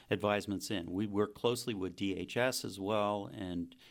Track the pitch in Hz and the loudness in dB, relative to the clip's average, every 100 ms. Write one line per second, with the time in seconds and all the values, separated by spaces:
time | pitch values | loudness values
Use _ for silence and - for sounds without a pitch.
0 | - 104 104 104 98 95 - 104 85 90 | -2 0 2 2 0 -4 -2 -4 -2 -2
1 | 107 101 104 - 120 120 123 104 92 87 | 0 2 0 2 2 2 0 -2 -4 -2
2 | 98 90 90 - 127 123 - 98 95 107 | -2 0 -2 2 2 2 -4 -4 0 2
3 | 104 104 101 - 92 87 85 - - | 4 2 -2 -6 -4 -2 -4 -8 -20